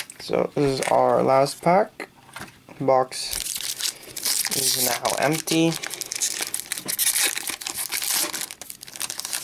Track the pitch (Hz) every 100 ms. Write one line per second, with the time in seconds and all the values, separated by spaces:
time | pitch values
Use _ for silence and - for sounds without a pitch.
0 | - - - - - - 143 131 - 123
1 | 127 120 127 135 139 - 170 185 220 -
2 | - - - - - - - - 135 131
3 | 127 - - - - - - - - -
4 | - - - - - 135 135 127 123 117
5 | 120 - 135 156 - 165 165 151 - -
6 | - - - - - - - - - -
7 | - - - - - - - - - -
8 | - - - - - - - - - -
9 | - - - -